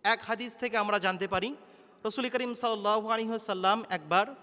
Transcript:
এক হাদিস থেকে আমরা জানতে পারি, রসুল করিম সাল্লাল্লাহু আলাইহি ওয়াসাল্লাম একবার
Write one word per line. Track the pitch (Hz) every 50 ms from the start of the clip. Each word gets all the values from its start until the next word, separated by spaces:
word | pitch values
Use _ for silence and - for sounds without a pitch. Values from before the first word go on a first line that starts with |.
এক | - 202 226 226
হাদিস | - - 226 208 240 240 -
থেকে | - 247 240 214
আমরা | 220 208 208 208 208
জানতে | 180 190 185 175 196 185
পারি, | 190 185 185 247 294 - - - - - - - - _ -
রসুল | 220 208 269 247 247
করিম | 247 247 254 240 240
সাল্লাল্লাহু | 233 - 233 226 214 202 208 208 220 208 220
আলাইহি | 226 220 226 220
ওয়াসাল্লাম | 226 220 220 - 196 185 185 190 208 233 214 -
একবার | 185 180 151 151 175 185 208 254 277 -